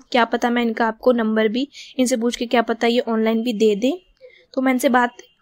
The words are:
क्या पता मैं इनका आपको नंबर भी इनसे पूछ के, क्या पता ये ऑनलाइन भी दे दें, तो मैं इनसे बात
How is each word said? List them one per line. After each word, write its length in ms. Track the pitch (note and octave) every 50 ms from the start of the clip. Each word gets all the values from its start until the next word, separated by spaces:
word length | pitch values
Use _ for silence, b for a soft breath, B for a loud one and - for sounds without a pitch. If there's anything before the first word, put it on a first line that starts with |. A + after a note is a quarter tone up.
| - _
क्या 140 | - B3 A3+
पता 240 | A#3 - A#3 B3 B3
मैं 120 | A#3+ A#3+
इनका 260 | A#3+ A3+ A3 - A#3
आपको 240 | A3 A3 - - B3+
नंबर 360 | B3 A#3+ A3 A3 A3 A3 A3
भी 200 | A3 G#3+ B3 C#4 B B B B B B -
इनसे 180 | B3+ A3+ C4
पूछ 180 | A3 A3+ A#3+ -
के, 100 | - B3
क्या 160 | A#3 - A#3
पता 260 | A#3 A#3+ A3+ A#3 B3
ये 120 | A#3 A#3 B3
ऑनलाइन 440 | - A3+ A3+ A3 A3 A3 A3+ A3+ A3+
भी 100 | B3+ G#3+
दे 220 | G3+ A3 G#3+ G#3
दें, 180 | G3 A#3+ C4 E4+ F#4 - _ _ B C5 B B B B B -
तो 80 | C4+
मैं 100 | C4 C4
इनसे 180 | B3+ B3 - C4+
बात 280 | A#3+ B3 A#3+ A#3+ - - - _ _ _